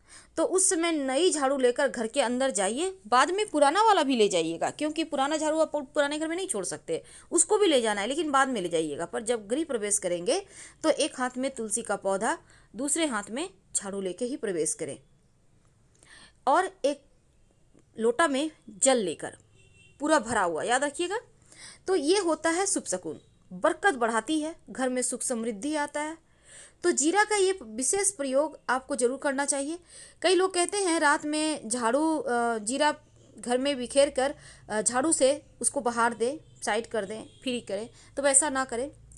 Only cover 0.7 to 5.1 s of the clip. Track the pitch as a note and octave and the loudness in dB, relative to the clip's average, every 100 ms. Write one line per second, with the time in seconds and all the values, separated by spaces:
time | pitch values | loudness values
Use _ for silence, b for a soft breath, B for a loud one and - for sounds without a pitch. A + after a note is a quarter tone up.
0.7 | E4 E4+ D#4 C4+ C4 F4+ D4 C4+ C#4 B3 | 2 0 0 0 2 2 2 0 2 2
1.7 | A#3+ C#4 B3 A3 C#4 A#3 B3 C4+ G3+ F#3+ | 2 0 -2 -4 0 0 0 0 0 -2
2.7 | A#3+ F#4+ F#4+ G#3+ B3 D4 F#4+ G#4 D4 C#4 | -2 -4 -6 0 4 4 2 0 4 4
3.7 | F#4 A4+ F#4+ C#4 B3 G#3 F3 D#3+ E3 D#3+ | 6 6 6 4 4 4 2 0 -2 -4
4.7 | - D4+ D4+ D#4 | -2 -4 -2 -4